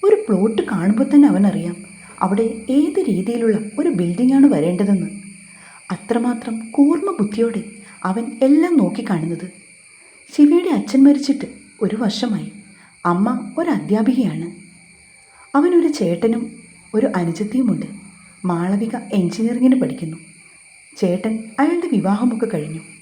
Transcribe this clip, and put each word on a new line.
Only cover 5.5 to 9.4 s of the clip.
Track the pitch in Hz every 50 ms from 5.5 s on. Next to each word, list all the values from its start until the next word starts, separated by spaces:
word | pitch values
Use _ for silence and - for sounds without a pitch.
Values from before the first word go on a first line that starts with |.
| - - - - - - _ _ 190
അത്രമാത്രം | - - - 233 233 233 247 240 226 - - 220 226 226 - -
കൂർമ്മ | - 285 285 330 302 294 392 370 -
ബുദ്ധിയോടെ | 208 208 - 226 226 233 214 202 - - - - - - - - - 185
അവൻ | 190 226 233 - - - 269 262
എല്ലാം | 285 302 330 359 339 294
നോക്കിക്കാണുന്നത്. | 202 175 - - 226 220 202 165 156 165 170 165